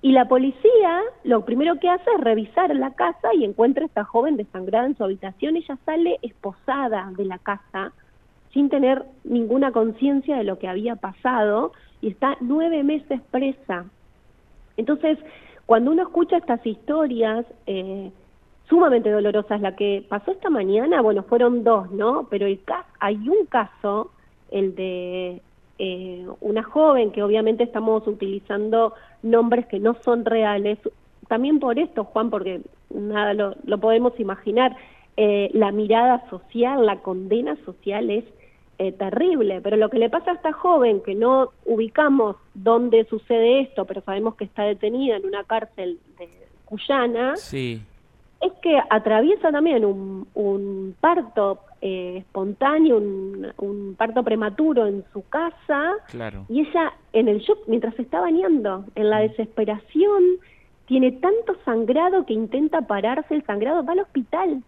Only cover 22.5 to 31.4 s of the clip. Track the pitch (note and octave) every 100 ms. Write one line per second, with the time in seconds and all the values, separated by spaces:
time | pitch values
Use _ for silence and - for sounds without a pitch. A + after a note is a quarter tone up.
22.5 | G3 - F4+ F#4 _ G3+ G#3 A3 G4 E4
23.5 | B3+ G#3 - G#3 G#3 A3+ _ _ _ _
24.5 | G3+ G3 F#3 F#3 F3+ F3+ F3+ F3+ F3+ _
25.5 | _ _ _ F#3+ F3+ F#3 F3+ F3+ - -
26.5 | G#3+ A3+ D4 D#4 C4+ G#3+ G3+ G3+ G#3+ A3
27.5 | A3 A#3+ A3+ A3 A3 A3 G#3 G3 G3 -
28.5 | G3+ G#3+ A3+ A3+ A3 - _ A3+ A#3 A#3
29.5 | A#3+ A#3+ G3 G#3 A#3 - A#3+ A3+ A3+ G#3+
30.5 | G#3 G#3 G#3 - - _ _ - A3+